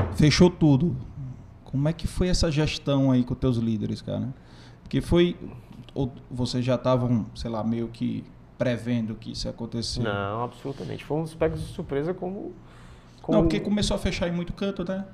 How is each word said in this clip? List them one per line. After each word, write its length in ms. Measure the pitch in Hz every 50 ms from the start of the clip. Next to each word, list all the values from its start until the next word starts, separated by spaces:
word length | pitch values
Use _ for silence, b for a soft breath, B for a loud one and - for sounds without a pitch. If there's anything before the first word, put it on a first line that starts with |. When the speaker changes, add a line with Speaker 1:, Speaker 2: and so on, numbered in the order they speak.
| - - -
Speaker 1:
fechou 360 | - 151 147 - - 180 175
tudo. 460 | 175 - 165 151 139 127 170 170 123 - - - - 143 135 127 127 - - - - - -
Como 240 | - - 131 143 156
é 40 |
que 140 | 165 - -
foi 220 | - - - 185 180
essa 200 | 175 - - 165
gestão 640 | 139 151 151 - - - - 139 139 135 135 135
aí 140 | 127 123 123
com 100 | - 127
teus 220 | - - 131 120
líderes, 440 | 117 117 113 110 104 110 107 107 -
cara? 320 | - - 101 104 107 127 - B B B B B B B B B B -
Que 120 | - 135
foi, 360 | - - 170 175 175 175 - - - - - - - - - - - - -
ou 180 | - 139 - - - - -
vocês 340 | 131 123 127 120 - 127 123
já 140 | 131 123 120
tavam, 480 | - 127 127 123 123 120 123 110 92 - -
sei 160 | - - 117
lá, 120 | 113 110
meio 260 | 107 113 113 117 117 113
que 360 | 113 - 123 117 110 107 - - - - - - -
prevendo 580 | - 123 127 120 107 107 120 123 117 110 107 110
que 180 | - - 117
isso 140 | 117 - -
ia 40 | 120
acontecer? 520 | - - 117 113 - 117 113 - - 123
Speaker 2:
Não, 400 | 120 110 101 101 98 98 104 113 120
absolutamente. 600 | 117 - - - 139 135 - - 120 107 101 -
Fomos 300 | - 143 156 165 156 160
pegos 260 | - 160 160 160 156
de 60 | - -
surpresa 440 | - - - - 139 139 147 170 180
como, 200 | - 185 180 196 214 294
Speaker 1:
Não, 80 | 370 359 - - B B B B B B B B B B B
Speaker 2:
como 180 | B - - 160
Speaker 1:
porque 180 | 165 165 208 202
começou 340 | - 202 208 208 196 - 202
a 40 | 190
fechar 300 | - 190 170 - 185 175
em 40 |
muito 200 | 170 175 175 -
canto, 320 | - - 202 196 196 - 175
né? 200 | 185 190 196 196 -